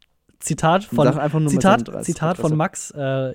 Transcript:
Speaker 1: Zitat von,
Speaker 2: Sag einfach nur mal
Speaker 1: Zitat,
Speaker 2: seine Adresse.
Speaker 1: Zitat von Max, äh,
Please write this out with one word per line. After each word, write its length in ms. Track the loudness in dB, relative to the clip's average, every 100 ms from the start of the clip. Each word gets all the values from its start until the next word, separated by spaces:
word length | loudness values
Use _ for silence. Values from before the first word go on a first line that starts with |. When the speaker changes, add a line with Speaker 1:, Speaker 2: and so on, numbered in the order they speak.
| _ _ _ _
Speaker 1:
Zitat 440 | -8 -2 2 2
von, 220 | 0 2 2
Speaker 2:
Sag 120 | 2
einfach 220 | 0 0
nur 60 | 0
mal 40 |
Speaker 1:
Zitat, 300 | 4 4 4
Speaker 2:
seine 100 | 0
Adresse. 220 | -6 -6
Speaker 1:
Zitat 260 | -4 -2 0
von 180 | 0 0
Max, 340 | -2 -4 -14
äh, 420 | -6 -4 -2 -4